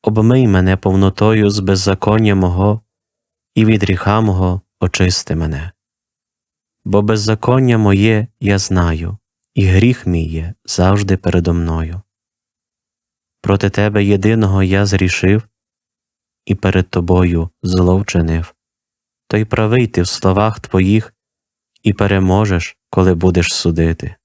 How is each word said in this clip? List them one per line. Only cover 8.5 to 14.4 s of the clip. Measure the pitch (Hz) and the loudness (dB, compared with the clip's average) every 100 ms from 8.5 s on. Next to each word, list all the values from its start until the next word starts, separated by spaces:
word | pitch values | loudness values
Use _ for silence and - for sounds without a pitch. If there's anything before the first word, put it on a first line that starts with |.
| 98 | -2
знаю, | - 92 85 80 85 101 _ _ _ | 0 0 0 -2 -6 -10 _ _ _
і | - 95 | -2 2
гріх | 92 117 123 - | 2 2 0 -2
мій | 85 | -2
є | 80 80 85 - - | -4 -6 -8 -12 -10
завжди | - 90 101 98 95 | -2 0 0 0 -2
передо | - 90 87 | 0 0 0
мною. | 87 82 82 80 90 _ _ _ _ _ _ _ _ _ _ _ _ _ _ | -2 -2 -4 -6 -10 _ _ _ _ _ _ _ _ _ _ _ _ _ _
Проти | - 98 98 | -2 0 0
тебе | 98 104 104 | 0 0 0
єдиного | 101 101 104 113 | 2 2 2 2